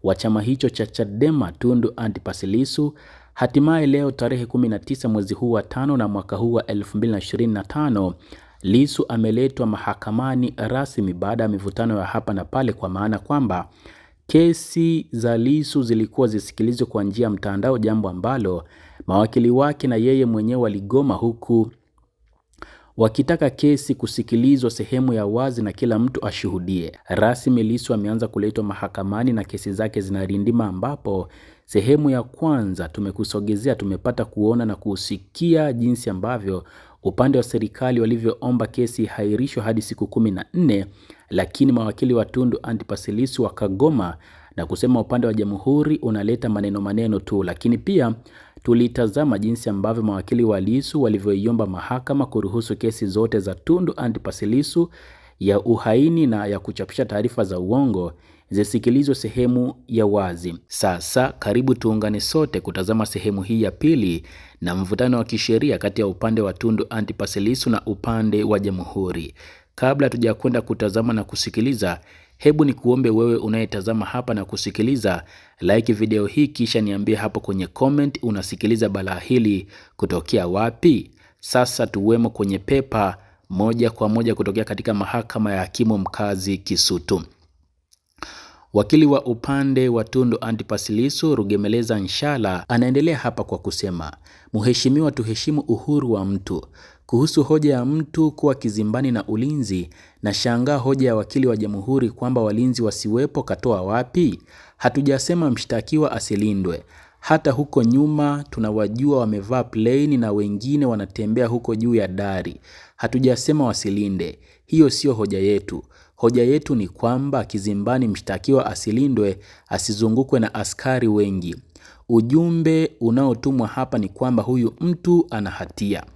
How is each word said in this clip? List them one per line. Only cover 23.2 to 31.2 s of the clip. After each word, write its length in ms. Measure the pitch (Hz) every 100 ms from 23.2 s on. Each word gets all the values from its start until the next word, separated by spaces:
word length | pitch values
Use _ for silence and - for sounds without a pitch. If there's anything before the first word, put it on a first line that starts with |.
| 139 165 143
kesi 440 | - 147 143 -
kusikilizwa 760 | 131 110 - 113 117 131 139 120
sehemu 420 | - 107 127 131
ya 140 | 113 101
wazi 360 | 113 135 117
na 100 | 104
kila 260 | - 127 110
mtu 280 | 123 - 104
ashuhudie. 680 | - 98 92 90 90 80 - -
Rasmi 540 | 92 107 120 131 123
Lissu 320 | 110 120 -
ameanza 340 | 113 104 113 113
kuletwa 360 | 107 104 110
mahakamani 680 | 104 101 98 - 98 104 127
na 120 | 113
kesi 280 | 98 98 104
zake 280 | 98 110 110
zinarindima, 680 | 98 98 95 101 101 117 107
ambapo 600 | 92 117 143 - 95